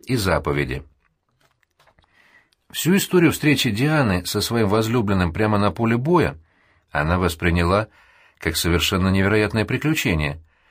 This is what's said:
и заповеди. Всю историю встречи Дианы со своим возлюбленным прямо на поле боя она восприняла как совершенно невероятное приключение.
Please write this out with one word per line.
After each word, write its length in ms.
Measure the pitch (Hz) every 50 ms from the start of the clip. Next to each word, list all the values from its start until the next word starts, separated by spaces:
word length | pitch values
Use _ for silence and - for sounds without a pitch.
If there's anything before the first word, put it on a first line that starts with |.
| -
и 100 | - 127
заповеди. 680 | 123 95 95 82 73 - 78 71 71 71 64 64 67 - - _ _ _ _ _ _ _ _ _ _ _ _ _ _ _ _ _ _ _ _ _ _ _ _ _ _ _ _ _ - _ _ _ _ _ _
Всю 240 | - - - 151 185
историю 380 | 202 - - - 180 175 147 -
встречи 380 | - - 151 143 131 - 127
Дианы 560 | 101 104 135 151 156 151 135 107 92 90 85
со 160 | - - 104 98
своим 260 | - 113 120 110 95
возлюбленным 640 | 101 113 110 110 117 127 110 101 101 95 90 87 82
прямо 240 | - 110 107 107
на 140 | 101 101 101
поле 260 | - - 117 113 117
боя 420 | 120 131 156 175 170 117 73 - - _ _ _ _ _ _ _ _ _ _
она 280 | - 78 73 80 87 90
восприняла 680 | 92 87 85 - 87 87 82 87 85 87 95 104 107 - _ _ _ _ _ _ _ _ _ -
как 200 | - 80 78 -
совершенно 500 | - 87 85 85 80 - 101 92 92 95
невероятное 560 | 92 95 95 98 101 107 107 101 110 113 104
приключение. 760 | - 127 120 - 151 160 156 - 131 90 78 76 71 71 80 - _ _ _ _ _